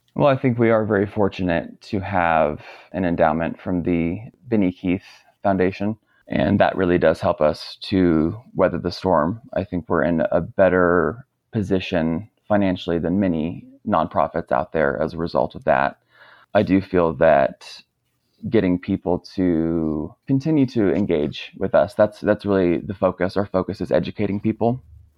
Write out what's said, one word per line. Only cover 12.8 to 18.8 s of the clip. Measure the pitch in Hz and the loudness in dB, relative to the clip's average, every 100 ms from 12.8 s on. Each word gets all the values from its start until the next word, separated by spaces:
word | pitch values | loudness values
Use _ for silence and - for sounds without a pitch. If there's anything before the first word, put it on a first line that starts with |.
| 87 85 | -2 -2
than | 82 95 | 0 0
many | 95 80 80 - - - 110 | 0 0 -4 -8 -16 -12 -2
nonprofits | 87 78 - 71 82 - | -2 0 -2 -2 -2 -2
out | 64 - | -2 -2
there | 82 71 65 | -2 0 0
as | 78 | -4
a | 80 | -4
result | 85 67 62 | -4 -2 -2
of | - 76 | -4 0
that. | 67 69 - _ _ - - _ 104 | 0 0 -4 _ _ -20 -20 _ 0
I | |
do | 87 95 | 2 2
feel | - 90 82 69 | 2 0 0 2
that | 80 69 67 - - - _ _ _ _ _ _ 107 | 4 4 2 -4 -20 -20 _ _ _ _ _ _ -2
getting | 110 92 | 0 2
people | 90 | 0